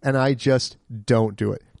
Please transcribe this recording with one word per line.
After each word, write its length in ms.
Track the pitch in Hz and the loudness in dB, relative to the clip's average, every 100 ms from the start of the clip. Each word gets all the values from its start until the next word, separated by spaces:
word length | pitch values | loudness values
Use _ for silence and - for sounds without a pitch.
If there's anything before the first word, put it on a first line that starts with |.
And 160 | 139 135 | -2 0
I 160 | 135 | 0
just 420 | 131 135 131 - - - 113 104 | 0 2 0 0 -12 -18 -8 0
don't 300 | 117 110 101 | 2 2 -2
do 160 | 104 | -6
it. 100 | - - _ | -6 -12 _